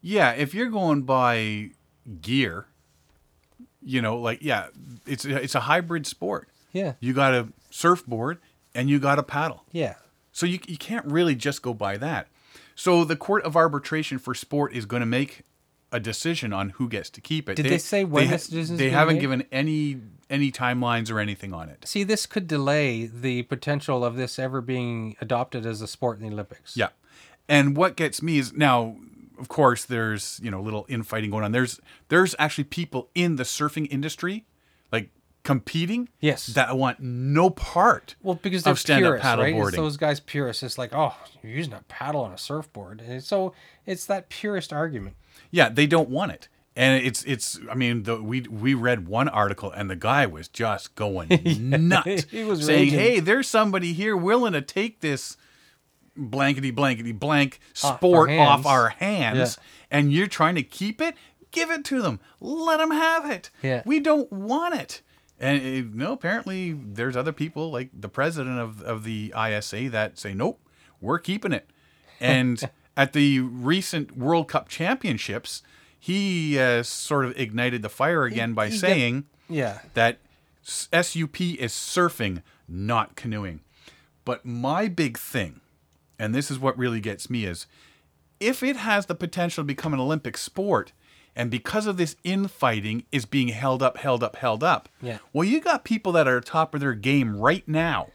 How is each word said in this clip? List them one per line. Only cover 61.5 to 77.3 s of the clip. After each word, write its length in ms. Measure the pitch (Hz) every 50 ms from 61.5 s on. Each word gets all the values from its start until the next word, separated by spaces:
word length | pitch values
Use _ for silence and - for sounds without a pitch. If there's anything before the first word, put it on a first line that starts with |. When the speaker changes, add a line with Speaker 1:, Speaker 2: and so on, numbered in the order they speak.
| -
Speaker 1:
Give 180 | 330 330 320
it 140 | 330 311 294
to 160 | - 277 254 226
them. 180 | 170 117 98 _ _ _ _
Let 400 | - - 285 320 320 330 320 311
'em 100 | 320 320
have 400 | 311 302 320 320 330 330 285 294
it. 180 | 247 180 - - _ _ -
Speaker 2:
Yeah. 200 | 135 127 123 -
Speaker 1:
We 140 | 214 294 311
don't 300 | 285 311 302 302 254 -
want 440 | 202 196 196 214 247 302 339 359 -
it." 260 | - 139 - - - _ _ _ _ _ _ _ _
And 220 | 120 135 143 143 131
it, 320 | 131 131 131 127 113 104
no, 180 | 113 135 185 262
apparently 600 | - - 165 202 233 - 196 190 190 185 175 160
there's 440 | 147 127 104 101 107 117 131 127
other 140 | 123 131 156
people, 400 | 151 - 151 160 - 151 156 165
like 200 | 151 120 127 131 - -
the 100 | 101 104
president 500 | - - 139 160 165 156 131 131 127 123
of, 240 | 117 113 110 107 -
of 220 | 107 117 110 107
the 280 | 113 110 107 104 107 -
I 180 | 110 110 110 107
S 200 | 104 104 - -
A, 140 | 104 127 135
that 300 | 117 107 107 98 - -
say, 160 | - 107 98
"Nope, 260 | 95 127 196 - _ _ _ _ _ _ _ _ _
we're 200 | - 101 147 170
keeping 320 | - - 180 208 - 202 147
it." 180 | 98 - _ _ _ _ _ _ _ _ _ - -
And 480 | 120 127 131 131 127 127 123 113 - 127 _ _ _
Speaker 2:
<laughs> 140 | _ _
Speaker 1:
at 160 | - 139 135 -
the 260 | 151 143 143 139 131
recent 760 | 127 127 117 127 120 135 165 190 180 - - 160 143 - - 131
World 300 | 123 139 170 170 160 -
Cup 200 | - 147 - -
Championships, 920 | - - 165 180 254 262 - 208 127 107 - - 101 117 - - - - _ _ _ - _ _ _
he, 640 | _ _ - 180 196 202 196 185 170 160 151 143 135
uh, 240 | 131 127 123 120 120
sort 420 | - - - - - 156 143 135
of 140 | 123